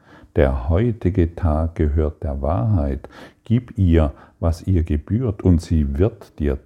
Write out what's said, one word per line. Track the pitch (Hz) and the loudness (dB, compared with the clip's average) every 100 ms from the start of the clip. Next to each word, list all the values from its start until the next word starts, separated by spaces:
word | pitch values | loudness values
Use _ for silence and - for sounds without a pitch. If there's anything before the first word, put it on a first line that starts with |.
| _ - - - | _ -20 -4 2
Der | 69 65 69 | 2 2 0
heutige | 85 120 104 90 92 82 | 0 0 0 0 0 0
Tag | - 80 76 80 - | 0 -2 0 -2 -2
gehört | 76 78 76 - | 0 0 -2 -4
der | 76 69 | -8 -4
Wahrheit. | 71 95 117 98 71 67 - - - _ - | -4 -2 0 0 -2 -6 -12 -20 -20 _ -2
Gib | 117 120 - | -2 -2 0
ihr, | 92 82 76 - - _ | 4 4 2 -2 -18 _
was | 85 80 - | -4 -2 0
ihr | 90 | 0
gebührt, | 80 76 - 107 127 - | 0 -4 -2 -2 -2 0
und | 123 85 | 2 2
sie | - 82 71 69 | 2 0 0 0
wird | 104 - - - | -2 -2 -14 -6
dir | 73 65 | -4 -4